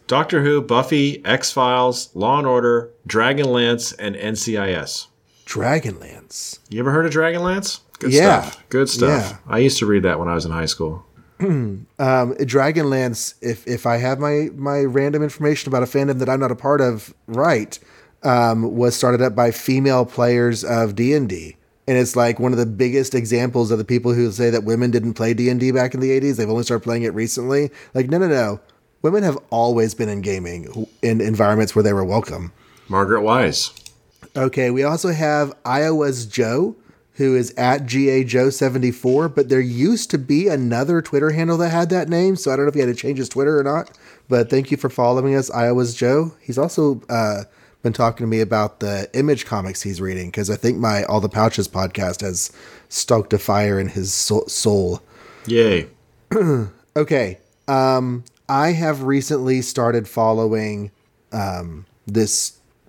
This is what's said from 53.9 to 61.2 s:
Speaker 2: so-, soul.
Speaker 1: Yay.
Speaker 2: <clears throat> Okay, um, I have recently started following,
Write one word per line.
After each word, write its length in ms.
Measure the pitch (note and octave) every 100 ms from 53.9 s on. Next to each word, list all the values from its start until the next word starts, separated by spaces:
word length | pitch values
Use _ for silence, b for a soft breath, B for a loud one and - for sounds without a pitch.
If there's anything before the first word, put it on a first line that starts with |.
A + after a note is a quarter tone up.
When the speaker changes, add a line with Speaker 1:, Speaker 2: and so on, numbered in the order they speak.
| G2+ F#2+
Speaker 2:
so-, 320 | - - G#2+ -
soul. 540 | - A2 G2+ F2+ F2 _ B B B A2+
Speaker 1:
Yay. 400 | A#2 A2 F2+ D2+ _ _ _ -
Speaker 2:
<clears throat> 360 | G#3+ E3+ C3 G2+ - _ D3+
Okay, 440 | D3+ C#3+ G2+ F2+ _ _ -
um, 560 | C3+ C3 C3 B2+ B2 - _ -
I 220 | C#3 D#3
have 300 | E3 D#3+ C#3+
recently 580 | C3 C#3 C3 D3 C3 C3
started 480 | B2 - A#2+ A#2 G#2
following, 840 | - A2+ A2 A2+ A2 G#2+ G#2 G#2 _ _ _